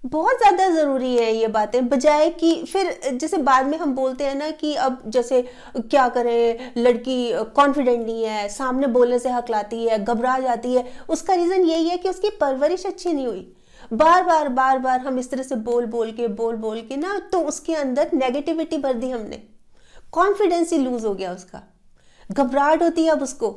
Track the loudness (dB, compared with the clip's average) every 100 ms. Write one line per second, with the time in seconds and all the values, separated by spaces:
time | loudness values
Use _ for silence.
0 | -4 -2 0 4 4 6 4 4 2 0
1 | 2 2 2 2 0 0 0 0 0 2
2 | 4 4 2 2 0 0 -2 -2 -2 -4
3 | -6 -4 -2 0 4 4 2 -2 -2 -2
4 | -2 -2 -4 -4 -6 -6 -4 -2 -2 -4
5 | -4 -2 2 0 -2 -12 -12 -10 0 2
6 | 2 2 0 2 2 0 -6 0 2 2
7 | -2 -4 -2 -2 -2 2 2 4 2 0
8 | -2 -4 -4 -4 -6 -6 -4 0 0 4
9 | 4 2 0 -4 -2 -4 -4 -4 0 0
10 | 0 0 0 0 -2 -2 0 -2 -2 -12
11 | -4 -4 0 2 2 2 2 2 0 0
12 | -4 -2 -4 0 -2 0 0 0 -6 -8
13 | -4 -4 -4 -8 -14 _ _ -20 -10 2
14 | 6 6 6 2 2 2 2 2 2 0
15 | 0 -4 -4 -6 -4 -6 -2 -2 0 -4
16 | -4 -2 -4 -2 -4 -4 -6 -8 -8 -6
17 | -4 -4 -2 -2 -2 -4 -4 -4 -2 -2
18 | 0 0 0 -2 -2 -4 -2 -4 -2 -2
19 | -4 -6 -10 -14 -18 -20 _ -20 -20 -20
20 | -8 0 2 2 2 2 0 0 0 -2
21 | -4 -4 -8 -10 -14 -20 -20 _ _ _
22 | _ _ -8 -2 0 2 4 4 2 2
23 | 2 2 -2 -4 -6